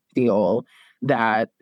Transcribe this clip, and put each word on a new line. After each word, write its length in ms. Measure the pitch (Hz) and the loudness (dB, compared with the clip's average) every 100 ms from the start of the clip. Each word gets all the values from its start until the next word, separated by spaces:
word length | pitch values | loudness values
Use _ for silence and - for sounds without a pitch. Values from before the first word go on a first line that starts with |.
| _ | _
deal 500 | - 120 101 90 117 - - _ - | -2 0 2 0 -2 -4 -18 _ -8
that, 480 | 135 123 113 107 113 _ | -2 0 0 0 -4 _